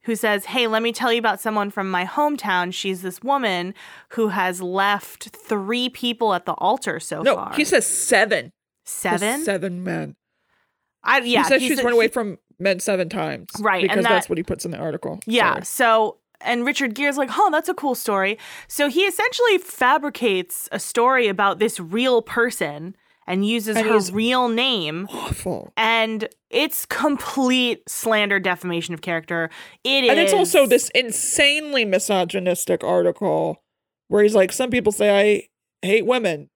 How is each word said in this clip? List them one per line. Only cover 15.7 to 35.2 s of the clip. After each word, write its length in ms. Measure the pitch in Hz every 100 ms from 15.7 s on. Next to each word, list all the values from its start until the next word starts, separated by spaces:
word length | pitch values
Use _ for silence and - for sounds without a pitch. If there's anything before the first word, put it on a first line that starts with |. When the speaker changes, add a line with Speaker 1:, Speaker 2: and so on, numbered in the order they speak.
| - 240 226 214 - _ _
Speaker 1:
and 240 | - 240 240
Richard 300 | - 269 214
Gere's 200 | 285 277
like, 120 | 269 -
"Oh, 120 | 403
that's 180 | 302 339
a 40 | 359
cool 180 | 285
story." 460 | 247 - 202 190 220 - - -
So 220 | - 285
he 120 | 262
essentially 580 | 392 370 480 494 480 381
fabricates 1080 | 370 - 254 302 294 - 240 185 180 - -
a 80 | 208
story 480 | - - 240 262 226
about 320 | 196 202 180
this 200 | 220 -
real 420 | 165 208 254 240
person 720 | 226 - 240 - 160 147 165 196 _ _ -
and 200 | 185 208
uses 300 | 233 214 214
Speaker 2:
And 80 | 220
Speaker 1:
her 80 |
Speaker 2:
he's 180 | 226 185
Speaker 1:
real 380 | 196 226 254 247
name. 580 | 226 262 233 156 160 196
Speaker 2:
awful. 580 | - - - - 151 - -
Speaker 1:
And 500 | 226 226 220 220 214 _ _
it's 380 | - 311 - -
complete 1000 | - 294 285 - - 254 254 247 226 -
slander, 520 | - 226 214 202 196
defamation 560 | 190 180 180 170 165 165
of 60 |
character. 500 | - 165 156 170 160 - - -
It 200 | - 269 254
is. 40 |
Speaker 2:
And 100 | 285
it's 140 | 339
also 320 | 415 359 359 269
this 240 | 285 - 254
insanely 920 | 247 - - - 285 302 302 277 214
misogynistic 960 | 185 - 196 175 196 180 185 - 180
article 800 | - 180 175 170 160 156 160 - _ _ _ _ _
where 160 | 202
he's 100 | 208
like, 180 | 214 190
"Some 200 | - 254
people 200 | 247 214
say 560 | 202 208 202